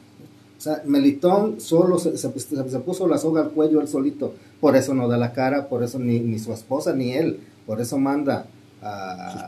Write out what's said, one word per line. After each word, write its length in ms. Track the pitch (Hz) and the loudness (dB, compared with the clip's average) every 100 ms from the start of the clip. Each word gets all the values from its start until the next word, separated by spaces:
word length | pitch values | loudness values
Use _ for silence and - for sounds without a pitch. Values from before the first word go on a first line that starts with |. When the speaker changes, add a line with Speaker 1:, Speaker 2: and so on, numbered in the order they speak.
| - - - - - - | -20 -20 -20 -20 -20 -10
Speaker 1:
O 40 | |
sea, 200 | 151 151 143 | -6 -4 2
Melitón 760 | 143 139 139 180 202 220 - | 4 4 4 4 4 2 -2
solo 400 | - 165 185 175 | 0 4 4 4
se, 180 | 165 - | 0 -2
se, 140 | 131 - | -4 -8
se, 300 | - 139 127 | -6 -6 -4
se 100 | 127 | -6
puso 300 | 165 185 180 | -4 -2 2
la 80 | 147 | 2
soga 240 | 156 160 | 2 0
al 80 | 151 | 0
cuello 320 | 156 156 151 | 2 2 2
él 80 | 143 | 2
solito. 460 | 139 139 - 117 - - - | -2 -2 -2 -6 -8 -20 0
Por 160 | 147 131 | 4 4
eso 160 | 131 | 4
no 160 | 135 120 | 0 2
da 80 | 120 | 2
la 160 | 120 | 0
cara, 340 | - 131 143 135 | 0 0 0 -2
por 160 | 120 | -4
eso 160 | 117 135 | -2 -2
ni, 220 | 120 117 | 0 0
ni 180 | 117 110 | 0 -4
su 140 | 107 | -6
esposa 400 | 107 - 139 175 | -8 -4 -4 -2
ni 180 | 135 123 | -2 0
él. 300 | 131 - - - - - | 0 -2 -4 -12 -16 -8
Por 160 | 110 | -6
eso 160 | 120 139 | -2 0
manda 480 | 139 143 139 120 - - - - | 0 0 0 -2 -6 -20 -20 -16
a 520 | 104 101 95 92 92 | -12 -10 -10 -10 -10
Speaker 2:
Sus 100 | 92 | -10